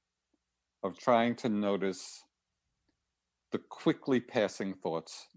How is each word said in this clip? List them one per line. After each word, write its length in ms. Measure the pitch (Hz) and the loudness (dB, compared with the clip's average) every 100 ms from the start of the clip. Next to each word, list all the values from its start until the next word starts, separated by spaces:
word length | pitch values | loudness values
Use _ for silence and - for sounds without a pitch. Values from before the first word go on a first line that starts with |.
| _ _ _ _ _ _ _ _ | _ _ _ _ _ _ _ _
of 160 | 95 - | -8 -2
trying 380 | - 117 117 120 | 4 4 4 0
to 120 | 120 | -2
notice 760 | 104 104 98 98 90 - - - _ _ _ _ _ _ _ _ _ _ _ _ | 0 0 0 -2 -4 -10 -18 -20 _ _ _ _ _ _ _ _ _ _ _ _
the 60 | 117 | -8
quickly 600 | - - 170 143 - 127 | -8 -2 0 0 2 0
passing 540 | - 123 101 - 98 | 2 0 0 0 -6
thoughts 540 | 92 87 82 - - - | -6 -4 -4 -6 -14 -18